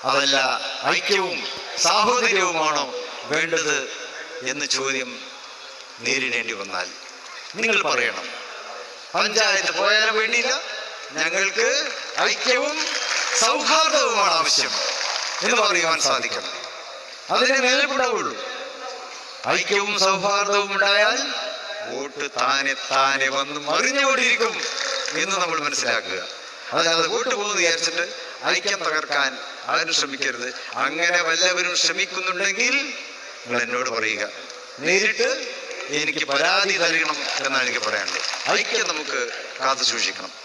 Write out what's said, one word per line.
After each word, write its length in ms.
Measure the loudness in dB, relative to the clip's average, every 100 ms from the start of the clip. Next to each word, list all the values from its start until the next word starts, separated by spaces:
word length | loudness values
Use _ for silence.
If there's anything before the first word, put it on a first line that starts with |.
അതല്ല 340 | 2 2 4 2 2 0 -2 -4 0
ഐക്യവും 520 | 0 2 2 2 -2 -6 -8 -8 0
സാഹോദര്യവുമാണോ 1040 | 4 4 4 4 4 4 2 2 2 2 -2 -4 -8 -10 -2
വേണ്ടത് 440 | 0 2 2 2 0 -2 -8 -10 -12 -12 -8 -6
എന്ന് 160 | -4 -2
ചോദ്യം 440 | 0 0 -2 -4 -8 -14 -14 -16 -16 -16 -16 -18 -6
നേരിടേണ്ടി 540 | -2 0 0 -2 -4 -6
വന്നാൽ 280 | -6 -6 -6 -10 -16 -16 -16 -14 -12 -4
നിങ്ങൾ 200 | 2 2
പറയണം, 440 | 2 2 0 -2 -8 -10 -10 -12 -12 -12 -12 -14 -4
"പഞ്ചായത്ത് 580 | 0 2 2 4 2 0 2
പോയാലും 360 | 4 4 4 2
വേണ്ടിയില്ല, 320 | 2 2 2 0 -2 -8 -10 -12 -10
ഞങ്ങൾക്ക് 560 | -2 0 2 0 2 2 2 -2 -6 -6 0
ഐക്യവും 560 | 0 2 2 2 2 -2 -2 -2 -2 -2 0 2
സൗഹാർദ്ദവുമാണ് 920 | 4 4 4 4 6 4 4 4 4
ആവശ്യം" 380 | 4 4 2 2 0 -2 -2 -4 -4 -4 -2
എന്ന് 140 | 0 4
പറയുവാൻ 380 | 4 4 2 2
സാധിക്കണം. 520 | 2 2 0 -6 -6 -10 -10 -12 -14 -14 -14 -16 -2
അതിനെ 280 | 2 4 4
നിലനിൽപ്പുണ്ടാവുള്ളൂ. 760 | 4 4 2 2 2 2 -2 -6 -8 -8 -10 -10 -10 -10 -12 -14 -14 -8 0
ഐക്യവും 500 | 0 4 2 2 2
സൗഹാർദ്ദവും 720 | 4 4 2 2 4 2 2
ഉണ്ടായാൽ 440 | 2 4 6 6 4 -2 -4 -6 -8 -8 -8 -6
വോട്ട് 360 | -6 -6 -6 -6 0
താനെ 340 | 2 2 2 -2 0
താനെ 380 | 4 4 4 2
വന്ന് 320 | 2 -2 -4
മറിഞ്ഞുകൊണ്ടിരിക്കും 920 | 0 2 2 2 4 4 4 2 2 0 -4 -4 -4 -4 -4 -2
എന്ന് 140 | -2 0
നമ്മൾ 220 | 0 0
മനസ്സിലാക്കുക. 600 | -2 -2 0 0 -2 -6 -8 -12 -14 -14 -4
അല്ലാതെ 340 | 0 2 4 2
വോട്ട് 260 | 2 0
പോകുന്നു 200 | 0 0
വിചാരിച്ചിട്ട് 500 | 2 2 2 0 -2 -4 -6 -12 -6
ഐക്യം 340 | 0 0 0 -2
തകർക്കാൻ 600 | 0 0 0 0 0 -2 -12 -10 -2
ആരും 280 | 0 2
ശ്രമിക്കരുത്. 540 | 0 0 -2 -2 -2 -6 -8 -10
അങ്ങനെ 480 | -2 0 2 2 4
വല്ലവരും 540 | 2 4 4 4 2 2
ശ്രമിക്കുന്നുണ്ടെങ്കിൽ 1000 | 0 0 -2 -2 -4 0 0 2 2 2 -2 -8 -12 -14 -14 -14
നിങ്ങൾ 200 | -4 -2
എന്നോട് 280 | 0 -2 -2
പറയുക, 380 | -2 -2 -2 -4 -6 -14 -14 -16 -6
നേരിട്ട് 500 | 2 2 2 2 0 0 -6 -10 -10 -10 -4
എനിക്ക് 360 | -2 -2 -2 0
പരാതി 480 | 2 4 2 2 2
നൽകണം 340 | 2 2 0 -2 -2 -2 0
എന്നാണ് 220 | 0 0
എനിക്ക് 180 | 0 -2
പറയാനുള്ളത്. 640 | -2 -2 -4 -4 -4 0
ഐക്യം 380 | 0 0 0 0
നമുക്ക് 320 | -2 -4 -4 -4 -6 -10 -2
കാത്തു 220 | 0 2
സൂക്ഷിക്കണം. 500 | 2 0 -2 -4 -10 -14